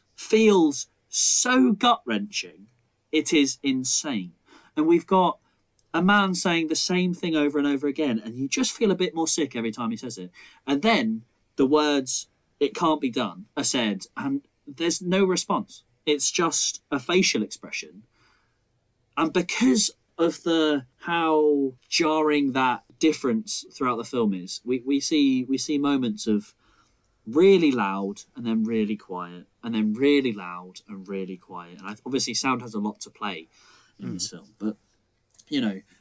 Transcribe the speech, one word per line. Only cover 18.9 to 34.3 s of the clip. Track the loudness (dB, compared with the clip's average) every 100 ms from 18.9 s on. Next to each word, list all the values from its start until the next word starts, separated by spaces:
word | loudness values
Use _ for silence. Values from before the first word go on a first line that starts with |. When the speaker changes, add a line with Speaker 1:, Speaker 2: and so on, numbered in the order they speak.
| _ _ -2
Speaker 1:
And | 0
because | 0 0 2 4 4 2 -4 _ -2
of | 0 0
the, | 0 2 2 0 -4 _
how | -6 -2 2 4 4 4 0 -4 -6
jarring | 0 2 2 2 2 2
that | 0 0 -2 _ 0
difference | 0 2 0 -2 -4 -8 -10
throughout | -4 -2 -2
the |
film | -4 0 0
is, | -2 -6 -8
we, | -4 -4 0
we | -2
see, | 2 2 4 2
we | 0 -2
see | -2 0
moments | 0 0 -2 -2 0
of | 0 -2 _ _ _ _ _ _ _ -2
really | 4 6 6 4
loud | 2 -2 -4 -6 -8 -14
and | -8 -2
then | -2
really | 0 0 -2 -4
quiet | -8 -10 -10 -14 -20 _
and | -6
then | -2 0
really | 2 2 2 0
loud | -4 -10 -14 -16 -20 -18
and | -16 -10
really | -8 -8 -12
quiet. | -14 -16 -16 -16
And | -14
I, | -12 -4
obviously | -4 -2
sound | -4 -2 -4
has | -4
a | -6
lot | -6 -8
to | -14
play | -10 -8 -8 -14 _ _ _ _ -14
in | -10
this | -8
Speaker 2:
Mm. |
Speaker 1:
film, | -10